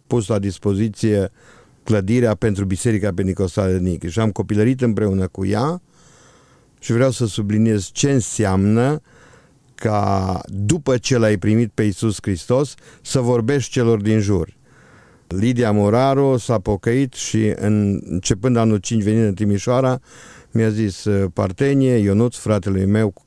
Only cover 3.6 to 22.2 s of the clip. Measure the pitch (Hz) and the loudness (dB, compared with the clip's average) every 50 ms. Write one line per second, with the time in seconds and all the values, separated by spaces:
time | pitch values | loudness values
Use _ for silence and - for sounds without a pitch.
3.6 | 98 95 92 92 90 92 85 78 - 85 82 113 110 107 95 - 95 - 107 104 | 0 0 0 0 0 -2 -2 -4 -6 -4 -2 0 0 0 0 -2 -4 -2 0 2
4.6 | 110 123 135 131 127 117 104 101 107 101 95 95 95 90 - 95 95 98 101 107 | 2 2 2 0 0 0 0 0 0 0 0 0 -2 -4 -4 -6 -4 -2 -2 -2
5.6 | 127 156 175 180 - _ _ _ _ _ - - - - _ _ _ _ _ _ | -2 -2 -4 -6 -10 _ _ _ _ _ -20 -20 -20 -20 _ _ _ _ _ _
6.6 | _ _ _ _ - - 113 117 131 135 - - 120 104 - - 104 101 107 107 | _ _ _ _ -6 -2 0 2 2 2 2 0 -4 -4 -2 -4 -2 0 0 2
7.6 | 113 113 107 101 95 - - - - 139 139 127 - - - - 107 98 95 95 | 2 2 2 0 -2 -6 -4 -2 0 0 2 0 0 -2 -2 -2 0 0 2 2
8.6 | 95 104 110 117 123 135 151 147 - _ - - - - - - _ _ _ _ | 2 2 2 2 2 0 -2 -4 -6 _ -20 -20 -20 -20 -20 -20 _ _ _ _
9.6 | _ _ _ - - 110 104 104 101 101 98 95 92 95 92 - - - 98 98 | _ _ _ -6 -4 -2 0 0 0 0 0 0 0 -2 -4 -4 -6 -8 -8 -4
10.6 | 101 104 - 160 - 139 127 123 - - 131 117 113 107 107 90 95 104 107 113 | -2 0 -2 0 0 -2 -2 -2 0 0 0 2 2 2 2 0 0 2 2 2
11.6 | 120 104 - - 110 104 95 - 113 110 98 - - 107 95 80 - - 123 135 | 0 0 -2 -2 -2 -2 -2 -2 -2 -2 -2 -4 -4 -6 -6 -4 -2 -2 0 0
12.6 | 147 135 - - - - - - - - - 135 120 120 123 117 110 120 143 139 | 0 -2 -6 -12 -20 -20 -20 -20 -8 -4 -2 0 2 2 2 2 2 0 0 -2
13.6 | 120 - - 131 120 117 117 104 101 107 110 110 101 101 101 87 80 - - _ | -2 -2 -2 0 2 2 2 2 2 2 2 2 2 2 0 0 -2 -4 -8 _
14.6 | _ _ _ - - - - - - - _ _ _ - 87 95 110 123 127 120 | _ _ _ -20 -20 -20 -20 -20 -20 -20 _ _ _ -8 -4 -2 0 0 0 2
15.6 | 120 107 104 104 101 101 107 123 131 139 135 139 139 135 131 120 - - 120 104 | 2 2 2 2 4 4 4 4 2 2 2 2 2 2 2 0 0 -2 -2 -2
16.6 | - - 104 95 - 117 120 135 139 127 - - - - - 110 107 107 - - | 0 -2 -4 -2 0 0 0 0 0 -2 -4 -8 -8 -4 -2 0 0 0 0 -2
17.6 | - 104 107 104 104 101 98 - - - - 92 - - 113 95 110 131 123 117 | 0 0 2 2 2 0 0 -2 -4 -6 -6 -4 -2 -2 -2 0 0 0 2 2
18.6 | 113 113 107 101 - - 117 110 98 104 107 113 113 104 95 85 107 104 101 98 | 2 2 2 0 -2 -2 -2 0 0 2 2 2 2 0 0 0 0 0 0 0
19.6 | - 123 123 131 131 127 127 131 - - - - - - - - - _ - 113 | 0 0 0 2 2 0 0 -2 -6 -12 -20 -20 -20 -20 -20 -20 -12 _ -2 0
20.6 | 113 110 107 110 110 98 90 - - 104 101 98 98 92 - - 101 95 90 - | 0 0 0 0 -2 -2 -4 -4 -2 -2 0 0 0 0 0 -2 -2 -2 -2 0
21.6 | 139 139 139 139 135 131 123 113 101 98 98 104 | 0 2 2 2 2 2 2 2 4 4 4 2